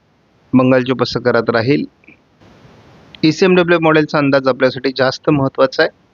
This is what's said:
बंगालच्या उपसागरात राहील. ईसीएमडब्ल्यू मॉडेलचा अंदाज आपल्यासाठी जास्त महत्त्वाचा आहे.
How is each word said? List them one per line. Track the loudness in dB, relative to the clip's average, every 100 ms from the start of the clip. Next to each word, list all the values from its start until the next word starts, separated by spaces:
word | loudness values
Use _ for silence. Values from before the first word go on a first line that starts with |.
| _ _ _ _ _
बंगालच्या | 0 2 2 0
उपसागरात | -4 -4 -4 -2 0 0
राहील. | -2 0 -2 -4 _ _ _ _ _ _ _ -20 -20 -20 -20 -20 -4
ईसीएमडब्ल्यू | -2 2 2 2 2 2
मॉडेलचा | 2 2 0 -2
अंदाज | 0 0 0
आपल्यासाठी | 0 -2 -2 -6 -2
जास्त | -2 -2 -2
महत्त्वाचा | -2 -2 0 -2 0
आहे. | -2 -4 _